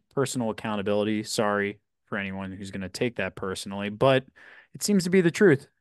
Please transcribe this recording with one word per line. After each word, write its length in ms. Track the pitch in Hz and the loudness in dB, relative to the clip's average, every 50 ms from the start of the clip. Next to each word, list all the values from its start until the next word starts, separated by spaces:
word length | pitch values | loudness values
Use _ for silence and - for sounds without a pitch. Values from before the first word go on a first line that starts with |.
| _ _ - | _ _ -4
personal 360 | 143 135 123 - 131 117 110 | -2 -2 -2 -2 -4 -4 -4
accountability. 720 | 104 - - 113 107 104 95 104 104 104 104 107 107 107 107 | -6 -6 -6 -6 -4 -4 -2 0 0 0 0 0 -2 -4 -4
Sorry 560 | - - - 107 104 101 101 101 101 104 _ _ _ _ _ _ | -4 -2 0 0 0 0 0 -2 -2 -4 _ _ _ _ _ _
for 120 | - - | -10 -8
anyone 360 | 104 98 95 95 95 98 95 95 | -8 -6 -8 -8 -8 -10 -10 -10
who's 180 | 98 101 98 | -12 -12 -12
gonna 160 | 98 101 95 | -10 -10 -10
take 300 | 90 - - 127 120 117 | -8 -6 -4 -4 -4 -2
that 180 | - 98 92 - | -4 -6 -6 -6
personally, 540 | - 98 95 92 - - 98 98 101 101 104 | -8 -8 -8 -8 -8 -10 -10 -8 -8 -8 -6
but 360 | 104 107 131 135 135 131 - _ _ - - - - - _ _ - | -2 2 2 4 4 2 0 _ _ -20 -20 -20 -20 -20 _ _ -12
it 100 | - - | -6 -2
seems 200 | - 208 190 165 | 2 2 2 2
to 60 | 175 | 4
be 100 | 175 190 | 4 4
the 100 | 170 170 | 4 4
truth. 360 | - - 214 185 139 127 - _ _ _ | 4 6 8 8 6 6 2 _ _ _